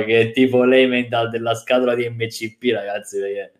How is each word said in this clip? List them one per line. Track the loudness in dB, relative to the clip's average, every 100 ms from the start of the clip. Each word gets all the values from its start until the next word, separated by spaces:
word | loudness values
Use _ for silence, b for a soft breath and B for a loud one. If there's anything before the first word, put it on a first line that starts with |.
che | 2 2 2
tipo | 2 4 4
l'Heimdall | 4 4 4 0 -2 -2 -2
della | -4 -4
scatola | -4 0 0 0
di | -2 -4
M | -4 -8
C | -8 -12 -4
P, | -2
ragazzi, | -2 -4 -8 -8 -8
perché, | -6 -8 -10